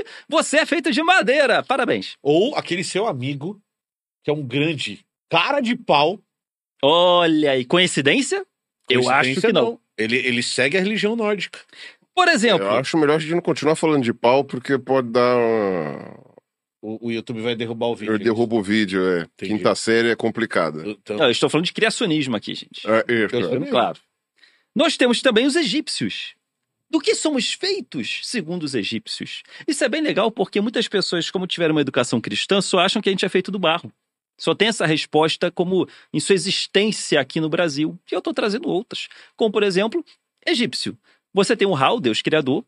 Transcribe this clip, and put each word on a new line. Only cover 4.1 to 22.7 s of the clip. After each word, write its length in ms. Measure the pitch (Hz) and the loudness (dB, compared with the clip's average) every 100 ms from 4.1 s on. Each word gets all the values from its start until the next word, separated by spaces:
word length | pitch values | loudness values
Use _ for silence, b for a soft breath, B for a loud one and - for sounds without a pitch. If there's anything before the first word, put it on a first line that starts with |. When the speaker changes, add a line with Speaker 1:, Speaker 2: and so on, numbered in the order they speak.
| _ | _
Speaker 2:
que 60 | - | -4
é 40 | |
um 100 | 151 131 | -4 -2
grande 540 | 135 156 151 - 98 _ _ - | -2 -2 -2 -8 -12 _ _ -4
cara 320 | 165 202 285 | 0 0 0
de 140 | 233 247 | -2 -2
pau. 440 | - 151 151 214 _ _ _ _ _ _ | 2 2 2 0 _ _ _ _ _ _
Speaker 1:
Olha 680 | 135 170 180 175 170 156 147 | 2 4 4 4 4 2 2
aí, 140 | 131 123 | 0 2
coincidência? 800 | 175 180 - 139 214 254 392 381 _ _ _ - | 2 2 2 2 2 0 -4 -8 _ _ _ -2
Eu 120 | 123 123 | 2 2
acho 0 | 135 127 | 2 2
Speaker 2:
Coincidência 200 | 135 220 | 0 2
Speaker 1:
que 40 | |
não. 100 | 175 | 2
Speaker 2:
não. 160 | 117 - _ - | 0 -2 _ -6
Ele, 180 | 110 123 | -2 0
ele 240 | 123 120 | 0 -2
segue 340 | 117 - 131 185 | -2 0 0 0
a 20 | |
religião 340 | 190 214 202 233 | -2 -2 -2 -2
nórdica. 440 | 208 208 - - - B B B B - | -2 -4 -6 -14 -20 B B B B 0
Speaker 1:
Por 120 | 359 | 2
exemplo, 380 | 302 226 185 98 | 4 4 2 2
Speaker 3:
Eu 60 | |
acho 260 | 110 131 160 | 0 0 2
melhor 180 | 147 156 | 2 2
a 40 | |
gente 140 | 156 | 0
não 80 | 170 | -2
continuar 340 | 175 151 143 160 | -2 0 0 2
falando 280 | 165 151 | 2 2
de 100 | 117 | 0
pau, 300 | 120 117 131 | 2 4 4
porque 340 | 135 127 - 139 | 2 -6 -2 -2
pode 320 | 123 135 120 | 0 0 0
dar 260 | 117 123 123 | 2 2 4
uma 840 | 117 113 98 92 76 69 71 - - _ _ _ _ _ | 2 2 0 -2 -4 -8 -12 -18 -20 _ _ _ _ _
Speaker 2:
O, 260 | 107 110 117 | -12 -10 -6
o 40 | |
YouTube 300 | 113 110 113 | -6 -6 -6
vai 140 | 117 113 | -4 -4
derrubar 320 | 113 117 117 | -4 -4 -4
o 80 | 110 | -2
vídeo, 160 | 104 | -2
Speaker 3:
Eu 60 | 107 | 0
Speaker 2:
gente. 60 | 107 | 2
Speaker 3:
derrubo 320 | 113 117 117 | 2 2 0
o 40 | |
vídeo, 420 | 95 110 101 95 92 | 2 0 0 0 0
é. 140 | 90 | 0
Speaker 2:
Entendi. 340 | 82 - 98 107 | -2 -8 -4 0
Speaker 3:
Quinta 180 | 117 98 | 2 2
série 340 | - 113 117 | 2 2 2
é 40 | 110 | 2
complicada. 720 | 117 104 110 101 82 78 92 | -2 -2 -2 0 -2 -2 -10
Speaker 2:
Então 300 | 107 - 107 | -10 -8 0
Speaker 1:
Não, 80 | 135 | 2
eu 60 | |
estou 180 | 113 143 | 4 2
falando 160 | 151 175 | 0 -2
de 80 | |
criacionismo 600 | - 220 - 214 156 131 107 | -2 -2 0 0 0 0 -4
aqui, 180 | - - | -6 -12
gente. 260 | - | -14